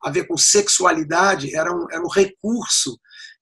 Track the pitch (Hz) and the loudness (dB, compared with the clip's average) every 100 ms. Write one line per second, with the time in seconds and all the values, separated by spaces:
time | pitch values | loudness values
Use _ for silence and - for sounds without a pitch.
0 | 143 156 - 156 - 208 - - 180 160 | -4 -4 -2 2 4 4 2 2 2 2
1 | 151 165 196 175 139 151 175 175 170 165 | 0 2 2 2 -2 -2 -2 -4 -6 -6
2 | 170 196 190 - 208 240 175 - - 117 | -4 0 0 -2 -4 -4 -2 -2 -2 -8
3 | _ - - - | _ -20 -20 -14